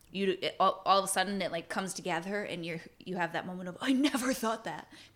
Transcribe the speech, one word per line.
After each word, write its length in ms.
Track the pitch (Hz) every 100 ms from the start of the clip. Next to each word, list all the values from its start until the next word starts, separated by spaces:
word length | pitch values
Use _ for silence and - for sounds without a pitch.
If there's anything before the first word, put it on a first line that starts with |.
| -
you, 260 | 185 196 -
it, 140 | 151 -
all, 220 | 190 - -
all 140 | 196
of 60 | 190
a 20 |
sudden 340 | 190 185 202
it, 100 | 170
like, 160 | 170 -
comes 260 | 208 190
together 500 | - 180 165 185 208
and 220 | 208 175 165
you're, 140 | 165 - -
you 120 | - 185
have 160 | 165
that 120 | 165 180
moment 240 | 180 180
of, 80 | 175
"I 100 | 262
never 400 | 262 285 269 254
thought 300 | 262 226 220
that," 240 | 180 151 - - -